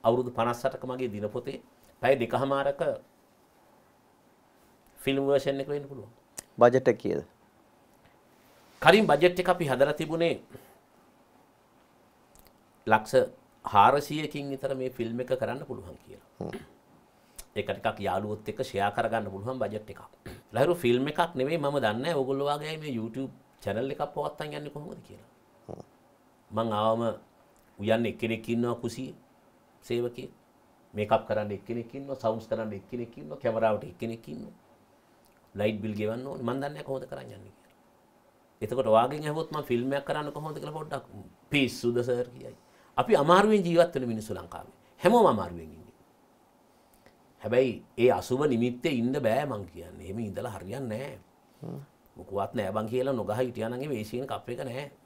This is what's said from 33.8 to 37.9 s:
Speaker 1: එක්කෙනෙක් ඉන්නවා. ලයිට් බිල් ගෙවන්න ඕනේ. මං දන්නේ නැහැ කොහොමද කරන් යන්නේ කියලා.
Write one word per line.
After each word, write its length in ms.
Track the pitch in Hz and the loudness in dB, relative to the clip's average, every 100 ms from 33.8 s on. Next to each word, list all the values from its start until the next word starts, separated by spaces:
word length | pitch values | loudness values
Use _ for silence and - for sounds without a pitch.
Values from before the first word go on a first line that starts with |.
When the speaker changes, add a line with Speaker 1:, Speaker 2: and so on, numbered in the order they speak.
| - | -4
Speaker 1:
එක්කෙනෙක් 380 | - 113 113 - | -8 -8 -8 -12
ඉන්නවා. 280 | 151 - - _ _ _ _ _ _ _ _ _ | -12 -12 -18 _ _ _ _ _ _ _ _ _
ලයිට් 260 | 98 107 104 | 0 0 0
බිල් 140 | 110 | -4
ගෙවන්න 320 | 101 107 117 131 | -2 -2 -2 -6
ඕනේ. 180 | - | -4
මං 120 | 117 135 | -4 -2
දන්නේ 140 | 143 | -4
නැහැ 140 | 151 | -8
කොහොමද 220 | 143 131 127 | -8 -8 -8
කරන් 180 | 139 120 | -12 -12
යන්නේ 260 | 101 98 | -18 -20
කියලා. 120 | _ _ _ _ | _ _ _ _